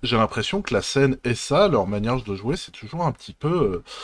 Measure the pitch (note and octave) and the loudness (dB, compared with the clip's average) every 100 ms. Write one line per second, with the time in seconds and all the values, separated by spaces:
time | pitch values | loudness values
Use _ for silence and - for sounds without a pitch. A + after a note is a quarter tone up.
0 | - A#2 G#2+ A2+ - G3 - G#2 - C#3 | 0 2 2 0 -2 -4 0 -2 0 2
1 | C#3 C3 A#2+ A#2+ - D3 G3+ B2 F#2 G#2 | 2 2 -2 -2 0 4 4 4 2 -2
2 | A2 B2+ G#2+ F#2+ A2 E3+ - - G#2+ E3 | 0 -2 -4 -6 -4 -4 -6 -16 -12 -4
3 | E3 - - - D3+ F3 A2 F2 - - | -4 -4 -12 -6 -2 2 2 0 -8 -16